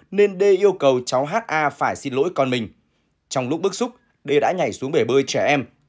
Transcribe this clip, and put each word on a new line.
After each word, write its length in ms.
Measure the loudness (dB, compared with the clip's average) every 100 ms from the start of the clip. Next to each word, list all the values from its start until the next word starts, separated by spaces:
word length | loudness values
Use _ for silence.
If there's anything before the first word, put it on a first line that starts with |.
| _
nên 280 | 2 2 2
D 20 |
yêu 300 | 2 4 4
cầu 280 | 2 2 2 0
cháu 200 | -2 -2
H 80 | -4 -2
A 240 | -2 -2
phải 260 | -2 -4 -4
xin 160 | -4
lỗi 180 | -2 -2
con 160 | 0 0
mình. 180 | -2 -6 -12 _ _ _ _ -8
Trong 200 | -6 -4
lúc 120 | -2
bức 140 | -4
xúc, 160 | -4 -6 -8 _ _
D 60 | -2 0
đã 120 | 2
nhảy 200 | 0 -2
xuống 200 | -4 -4
bể 120 | 0
bơi 200 | 2 0 0
trẻ 200 | 0 0
em, 180 | 0 -2 _